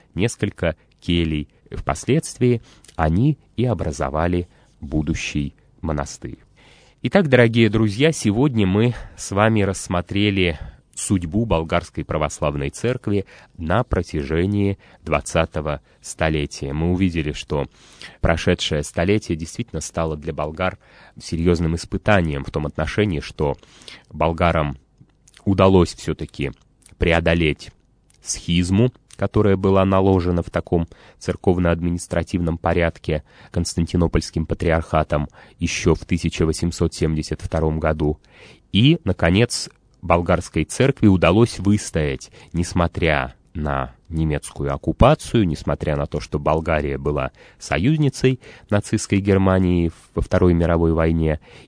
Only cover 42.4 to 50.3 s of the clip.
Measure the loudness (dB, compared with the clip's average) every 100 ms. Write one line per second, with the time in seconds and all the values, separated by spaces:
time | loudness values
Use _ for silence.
42.4 | -8 -6 -2 0 -2 0 0 0 -2 -10
43.4 | _ -8 -4 -4 -4 -10 _ -2 -2 -2
44.4 | -6 -8 -6 -4 -4 0 2 2 0 0
45.4 | 0 -2 -4 -4 -4 -4 -4 -6 -6 -4
46.4 | -2 0 0 -2 -2 -4 -4 -4 -4 -8
47.4 | -20 _ -4 0 2 2 0 2 0 0
48.4 | -6 -20 -4 -2 -2 -4 0 0 4 4
49.4 | 4 4 4 2 0 -2 _ -6 -2